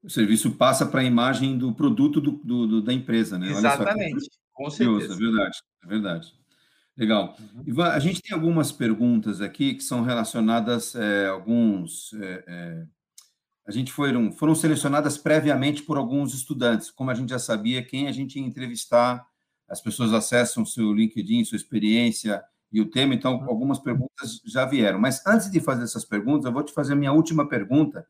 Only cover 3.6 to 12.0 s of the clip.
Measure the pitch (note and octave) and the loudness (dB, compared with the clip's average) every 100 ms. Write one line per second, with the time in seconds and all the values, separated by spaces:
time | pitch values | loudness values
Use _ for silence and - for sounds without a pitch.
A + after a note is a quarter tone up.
3.6 | G#2+ - G2+ - - C#4+ - _ _ - | 2 2 0 -2 -4 -6 -8 _ _ -12
4.6 | D3 D3+ B2 G#2 F2+ F2+ A2+ A2 F#2+ - | -12 0 0 0 -2 -4 0 0 -2 -6
5.6 | _ _ E2+ G#2+ G#2 E2+ E2 _ _ _ | _ _ -8 -6 -4 -8 -10 _ _ _
6.6 | _ _ _ - A2 G#2+ F2+ - A2 A#2 | _ _ _ -4 2 2 0 -8 -20 -16
7.6 | C#3+ A#2+ F3 D3+ D3+ F#3 - F#3 E3 E3 | -6 0 2 2 0 -2 -6 -2 2 2
8.6 | D3 - A#2 G#2+ B2 A#2 G#2+ F2+ G2+ - | 0 0 -2 2 4 2 0 -4 -6 -2
9.6 | C#3 A#2+ - B2 A#2+ A#2+ A2 A#2+ A2 A#2 | -2 -2 -6 -2 -2 -2 -2 0 2 2
10.6 | G#2+ A#2+ - A#2+ G#2 G2+ G2 F#2+ F#2+ A#2 | 0 -2 -4 -4 0 0 0 -2 0 2
11.6 | A2+ G2 E2 - | 2 2 -4 -12